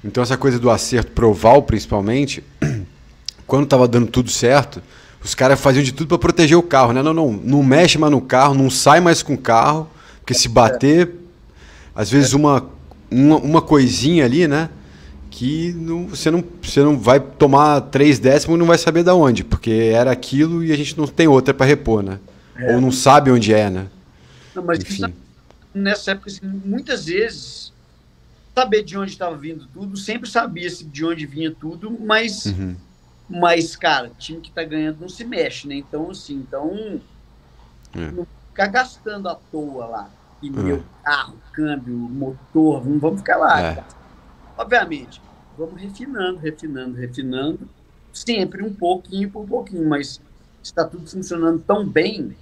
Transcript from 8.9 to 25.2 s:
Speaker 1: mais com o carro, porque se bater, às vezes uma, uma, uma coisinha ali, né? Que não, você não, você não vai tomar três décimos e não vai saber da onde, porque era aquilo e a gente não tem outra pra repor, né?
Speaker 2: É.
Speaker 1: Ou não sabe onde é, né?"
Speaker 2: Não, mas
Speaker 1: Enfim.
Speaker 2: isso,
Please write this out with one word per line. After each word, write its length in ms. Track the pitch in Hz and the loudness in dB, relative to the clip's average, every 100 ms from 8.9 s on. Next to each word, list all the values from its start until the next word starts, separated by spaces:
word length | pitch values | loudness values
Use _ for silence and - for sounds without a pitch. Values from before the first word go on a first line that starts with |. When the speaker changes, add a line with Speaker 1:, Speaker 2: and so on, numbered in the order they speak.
| 156 | 6
Speaker 1:
mais 240 | 175 165 | 6 2
com 100 | - | 0
o 40 | 135 | -4
carro, 520 | - 113 143 156 156 - - - | 2 4 4 0 -6 -16 -20 -20
porque 160 | - 120 | -4 -2
se 120 | 120 | 2
bater, 640 | 117 113 123 135 160 175 - - _ - - - - - - | 4 4 4 4 4 2 -2 -20 _ -20 -20 -20 -20 -18 -6
às 160 | 104 | 2
vezes 220 | 139 135 | 4 4
uma, 360 | 143 147 135 - - - - - | 4 4 2 -2 -18 -20 -20 -4
uma, 280 | 123 143 156 | 4 6 4
uma 240 | 143 160 | 4 0
coisinha 600 | - 151 127 92 127 175 127 | 4 4 4 2 2 2 2
ali, 220 | 139 170 | 2 2
né? 220 | 143 160 - - - - - - | 0 -4 -10 -20 -20 -20 -20 -20
Que 420 | - 123 156 170 | -8 -6 -4 -6
não, 340 | 170 165 170 180 | -6 -8 -8 -8
você 200 | 160 156 | -4 -2
não, 120 | 170 170 - | -2 -4 -12
você 200 | - - | -4 2
não 140 | 147 143 | 4 4
vai 220 | 107 139 | 4 4
tomar 640 | 143 - 143 139 151 147 | 2 2 4 6 6 2
três 380 | - 135 147 127 | 0 2 4 4
décimos 360 | 123 147 156 170 | 4 4 2 2
e 40 | |
não 80 | 170 | 4
vai 100 | 165 | 4
saber 240 | 165 160 | 4 2
da 120 | 175 180 | 4 6
onde, 280 | 143 104 | 4 2
porque 280 | 95 - - 110 113 | -2 -4 0 2 2
era 180 | 113 127 | 4 2
aquilo 520 | 123 - 135 160 170 | 0 -2 0 0 0
e 80 | 165 | -2
a 60 | 151 | -2
gente 180 | 143 151 | -2 -4
não 100 | 147 | -6
tem 200 | - 165 | 2 6
outra 260 | 135 131 135 | 6 4 2
pra 100 | 131 | 2
repor, 380 | 143 127 110 | 2 2 -2
né? 160 | 101 98 - - _ 123 | -2 -10 -16 -20 _ -8
Speaker 2:
É. 180 | 123 123 | -2 2
Speaker 1:
Ou 40 | |
não 120 | 131 | 2
sabe 400 | 127 - 143 139 | 2 6 6 6
onde 200 | 123 104 | 4 4
é, 180 | 107 104 | 2 2
né?" 180 | 92 95 - _ _ _ - - | -4 -8 -16 _ _ _ -20 -18
Speaker 2:
Não, 100 | 185 | -12
mas 160 | 175 165 | -4 -4
Speaker 1:
Enfim. 140 | - | -4
Speaker 2:
isso, 200 | 196 185 - | -8 -8 -10